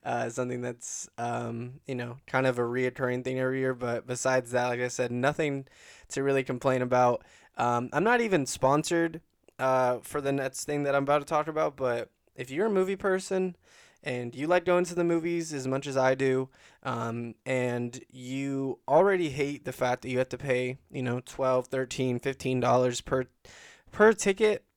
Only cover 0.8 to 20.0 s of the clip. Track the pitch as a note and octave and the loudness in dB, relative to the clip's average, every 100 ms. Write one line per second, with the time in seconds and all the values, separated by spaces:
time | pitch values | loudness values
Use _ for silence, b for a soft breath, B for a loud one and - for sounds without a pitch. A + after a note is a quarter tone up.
0.8 | - - - - C#3+ C3+ A#2 A#2+ B2 C3+ | -10 -12 -12 -8 -6 -4 -6 -8 -10 -12
1.8 | - B2+ B2 B2+ - C3 C3 B2 A#2+ B2 | -8 -8 -8 -12 -2 2 2 2 0 0
2.8 | B2+ B2 B2+ B2 B2+ C3 C3 C3+ C3 B2 | -2 0 -2 -2 -2 -2 -2 0 -2 -2
3.8 | A#2+ A#2+ B2 B2+ C3 C3 A#2+ B2 B2 B2 | -4 -4 -4 -2 2 0 2 0 0 -2
4.8 | B2 - B2 A#2+ C3 D3+ D3+ C#3 C3+ B | -4 -2 -2 0 0 0 -2 -2 -8 B
5.8 | B B B - C#3 C3+ C3 B2+ C#3 C3 | B B B -2 2 2 0 -2 0 2
6.8 | B2+ B2 B2 A#2+ B B B - B2 A#2+ | 2 4 4 2 B B B -2 0 0
7.8 | B2 C#3 G#3 A#3+ A#3 F#3 C3+ - C3 D3 | 0 0 2 2 2 2 0 0 2 2
8.8 | D#3+ E3+ E3 D#3+ _ _ _ - C3 C3 | 2 0 0 -4 _ _ _ -4 2 4
9.8 | B2+ B2 - D3 C#3 C#3 C3+ - - D3 | 2 0 -4 -4 -2 -2 -2 -6 -4 -2
10.8 | C#3+ C#3 C#3 D3 C#3+ D#3 D3+ D#3 D#3 C#3+ | 0 0 2 0 2 -2 0 0 -2 0
11.8 | E3+ E3+ A2 _ _ - C3 C3+ A3 G3 | -2 -2 -4 _ _ -14 -8 -2 0 2
12.8 | F#3 F#3+ G3+ F#3+ F#3+ F#3+ F#3 F3 b b | 0 0 0 -2 0 -2 -2 -6 b b
13.8 | b b C#3+ B2 B2 B2 D3+ F3+ F3 F3+ | b b -6 -6 -6 -6 2 2 4 2
14.8 | F3 F3 E3+ E3+ E3 E3+ D#3+ D3 C3 C3+ | 2 0 2 2 0 -2 -4 -4 -2 -2
15.8 | C#3+ C3+ C3 C3 C3+ C3 C3 b b b | -2 2 2 4 2 2 -2 b b b
16.8 | C3 A#2+ A#2 A#2 A#2+ G#2+ - B2+ B2 A#2+ | -6 -4 -4 -6 -8 -12 -4 -2 0 -2
17.8 | A#2+ B2 - C3 B2 C3+ C#3 C3+ C3+ - | -4 -8 -18 -16 -8 -6 -4 -2 -4 -6
18.8 | - D3 G3 F#3 D#3+ C3+ C#3+ C#3+ - - | 4 6 6 4 0 -2 -2 -4 -10 -2
19.8 | B2+ B2 | 0 0